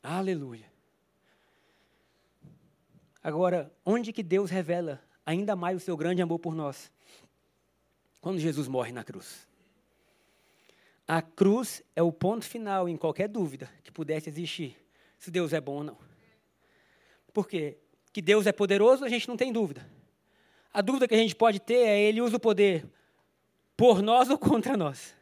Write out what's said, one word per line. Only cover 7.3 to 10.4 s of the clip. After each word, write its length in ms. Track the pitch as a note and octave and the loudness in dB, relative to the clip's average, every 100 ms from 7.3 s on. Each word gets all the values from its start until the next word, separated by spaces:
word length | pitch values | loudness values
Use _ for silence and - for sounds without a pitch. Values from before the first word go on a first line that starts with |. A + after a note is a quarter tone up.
| _ _ _ _ _ _ _ _ _ | _ _ _ _ _ _ _ _ _
Quando 180 | F3 F#3+ | -8 -4
Jesus 280 | D#3+ D3 C3+ | -4 -4 -4
morre 240 | C3 A#2+ | -4 -6
na 120 | A#2+ | -10
cruz. 440 | A2+ G#2 F2 - _ _ _ _ _ _ _ _ _ _ | -14 -16 -18 -20 _ _ _ _ _ _ _ _ _ _